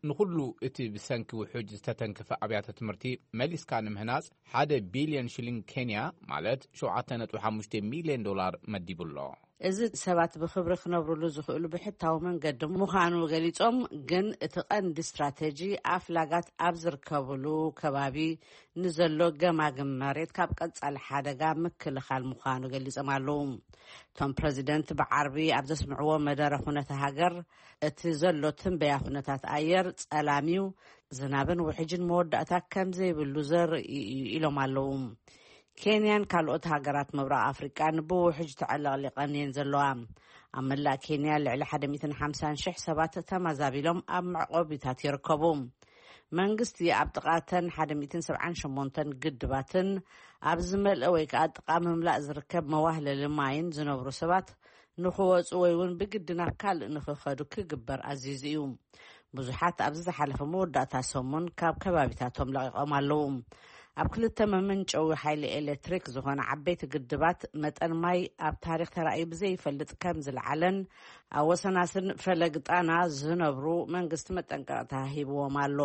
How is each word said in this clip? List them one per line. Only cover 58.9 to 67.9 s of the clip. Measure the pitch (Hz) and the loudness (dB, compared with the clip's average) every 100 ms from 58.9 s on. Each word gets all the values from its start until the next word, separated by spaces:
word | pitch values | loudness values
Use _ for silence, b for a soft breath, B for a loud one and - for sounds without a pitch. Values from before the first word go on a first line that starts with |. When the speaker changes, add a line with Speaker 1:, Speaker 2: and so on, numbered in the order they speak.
| B B B B | B B B B
Speaker 2:
ብዙሓት | 135 127 131 175 175 | -8 -6 0 0 2
ኣብዚ | 110 151 | -2 0
ዝሓለፈ | 170 170 147 135 143 | -6 0 0 0 -2
መወዳእታ | 180 185 135 131 131 127 | 0 0 0 0 -2 -2
ሰሙን | 139 127 151 175 | -2 -2 -2 -4
ካብ | - 170 - | 0 0 0
ከባቢታቶም | 196 170 131 117 123 - 131 | 2 2 2 0 -6 -2 -2
ለቒቖም | 135 131 - 143 | -2 -4 -2 2
ኣለዉ። | 143 139 139 143 135 117 B B B B - | 2 4 2 2 -2 -6 B B B B -4
ኣብ | 156 | -2
ክልተ | - 226 - 214 | 0 -2 2 2
መመንጨዊ | 190 196 196 185 - 160 156 | 2 2 0 0 0 2 2
ሓይሊ | 151 151 143 | 0 -2 -2
ኤሌክትሪክ | 131 147 143 - 180 - | -2 -2 -4 -4 -4 -4
ዝኾነ | 131 131 139 117 | -6 -4 -2 -2
ዓበይቲ | 143 147 175 147 | -2 -2 -2 -2
ግድባት | 147 123 143 160 175 - 160 | -6 -4 2 2 2 -6 -4
መጠን | 151 - 165 | -4 -2 -2